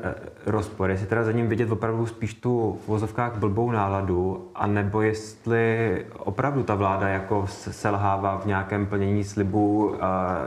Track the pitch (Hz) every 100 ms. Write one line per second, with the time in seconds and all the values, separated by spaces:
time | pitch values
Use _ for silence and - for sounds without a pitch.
0 | 90 - - - - 107 98 - 92 95
1 | 101 113 110 117 113 113 110 104 113 113
2 | 117 - 110 - 127 120 110 90 - 107
3 | 107 - 120 107 104 101 120 113 98 98
4 | 95 90 92 92 - - 104 104 101 107
5 | 110 110 - - 113 117 113 113 113 90
6 | - - - 98 135 139 117 101 98 95
7 | 98 95 95 104 98 - 98 - 110 101
8 | 101 98 98 95 104 98 98 104 101 104
9 | 98 104 101 107 98 104 104 104 104 -
10 | 92 95 90 87